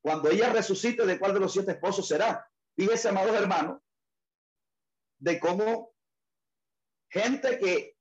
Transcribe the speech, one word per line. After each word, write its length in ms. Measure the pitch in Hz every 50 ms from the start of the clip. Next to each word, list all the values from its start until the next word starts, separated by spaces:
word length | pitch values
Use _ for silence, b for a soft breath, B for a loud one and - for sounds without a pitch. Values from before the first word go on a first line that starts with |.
Cuando 280 | - 151 156 156 143 151
ella 240 | 170 202 233 247 220
resucite, 520 | 226 - - 190 - - 240 233 240 226
¿de 120 | 190 180
cuál 160 | - 185 196 196
de 60 | 202
los 120 | 196 180
siete 200 | - 190 185 190
esposos 360 | 165 - - 190 196 202 180
será?". 400 | - 156 151 208 226 - - - _ _ _ _ _ _
Fíjese, 320 | - 190 208 233 226 - 220
amados 260 | 196 190 190 220 220
hermanos, 460 | 214 202 185 185 165 - - 269 - _ _ _ _ _ _ _ _ _ _ _ _ _ _ _ _ _ _ _ _ _ _ _ _ _ _ _ _
de 200 | 135 170 165 139
cómo 540 | 151 170 180 196 214 220 233 226 - - _ _ _ _ _ _ _ _ _ _ _ _ _ _ _ _ _ _ _ _ _ _ _ _
gente 480 | - 185 214 247 269 277 - 262 240
que 400 | - 196 185 180 147 - - _ _